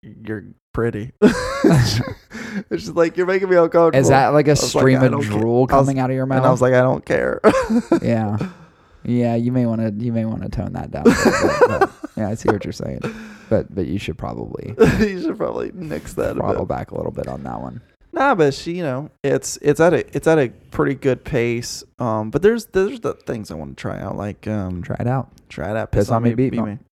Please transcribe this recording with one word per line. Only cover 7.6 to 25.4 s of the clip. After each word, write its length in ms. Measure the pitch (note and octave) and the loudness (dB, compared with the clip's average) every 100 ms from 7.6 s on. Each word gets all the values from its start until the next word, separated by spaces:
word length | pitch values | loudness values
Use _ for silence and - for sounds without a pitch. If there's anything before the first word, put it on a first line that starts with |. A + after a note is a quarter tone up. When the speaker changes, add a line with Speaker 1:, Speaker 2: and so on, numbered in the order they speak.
| B4 | 2
Speaker 1:
<laughs> 300 | A3+ - E4+ | -2 2 0
Speaker 2:
Yeah. 360 | - A2+ A2 G#2+ F#3 - - _ _ _ | 2 0 0 -2 -4 -10 -20 _ _ _
Yeah, 320 | - A#2+ A#2+ A#2 | -4 0 0 0
you 160 | A#2+ | 0
may 140 | B2+ A#2+ | 0 0
wanna, 260 | A2 A2+ G#2 | 0 -2 -2
you 140 | A#2+ | -4
may 140 | A2+ A2 | -2 -2
wanna 240 | G#2 F#2 | -4 -6
tone 240 | - F#2+ | -6 -6
that 180 | F2+ - | -6 -8
down 140 | - D2+ | 2 2
a 40 | |
little 220 | - - | 4 2
bit, 480 | - - D5 B4 - | 2 -2 2 2 2
but, 120 | - - - | -2 -4 -14
Speaker 1:
<laughs> 120 | - | -6
Speaker 2:
yeah, 120 | G#3+ | -6
I 60 | A2 | -4
see 140 | - | -2
what 140 | G#2+ - | -2 -4
you're 60 | |
saying. 260 | - - C2+ - A3 - - - | -8 -8 -8 -10 -12 -16 -20 -2
But, 240 | G#2+ - | -2 -2
but 140 | F2+ D2+ | -6 -4
you 100 | F#2 | -4
should 200 | - - | -6 -8
probably 580 | - A1+ A1 - - G#2+ | -8 -8 -10 -10 -12 4
Speaker 1:
<laughs> 220 | A3+ F#3 | 4 4
You 220 | G#3+ F#3+ | 0 -2
should 160 | D#4+ A3+ | -6 -4
probably 340 | B1 A1+ A#1+ | -6 -4 -8
nix 400 | - E3 D3+ - - | -8 -10 -10 -10 -4
that 160 | - | -4
a 40 | - | -2
Speaker 2:
throttle 300 | - G#2+ F#2 | -2 -2 -4
Speaker 1:
bit. 100 | - | -6
Speaker 2:
back 160 | - | -6
a 40 | - | -8
little 160 | E2 | -8
bit 160 | - - | -6 -8
on 160 | C2+ | -8
that 180 | C2+ A1+ | -10 -10
one. 200 | B1+ B1+ _ _ _ | -10 -14 _ _ _
Speaker 1:
Nah, 240 | - C#4 A3+ | -2 0 4
but 180 | D3 | 2
she, 200 | C3+ - | 2 -8
you 100 | F3 | -6
know, 260 | E3 B2+ D3+ _ | -4 -6 -8 _
it's, 340 | C#3 C#3 - - | -2 -2 -2 -4
it's 180 | C#3+ D3 | 0 4
at 140 | E3 | 4
a, 220 | C3+ - C#3+ | 2 -2 -4
it's 120 | D#3+ | 2
at 100 | D#3+ | 2
a 100 | B2+ - - | 2 -4 -18
pretty 240 | - D3 C3+ | -4 -2 0
good 280 | C#3 B2+ | -2 -2
pace. 600 | - D3 A#2+ A#2+ A#2+ - - _ | -2 -2 -2 -2 -6 -12 -16 _
Um, 300 | B2 A2 A2 | -4 -4 -4
but 100 | - | 2
there's, 240 | G3 A#3 A3 | 2 2 -2
there's 320 | F#3 F#3+ C4 | -2 -2 -4
the 140 | F3+ | -8
things 380 | - - A#2+ G#2 | -10 -8 -10 -8
I 40 | D#2 | -12
wanna 200 | D2 C2+ | -12 -10
try 240 | - - | -10 -8
out, 160 | F#2+ G2 | -8 -8
like, 300 | G2+ - - | -8 -10 -6
um, 340 | G#2+ F#2 F2 | -6 -4 -6
Speaker 2:
Try 140 | E2 - | -8 -4
it 80 | A#2+ | -2
out. 220 | C3 - _ | -2 -4 _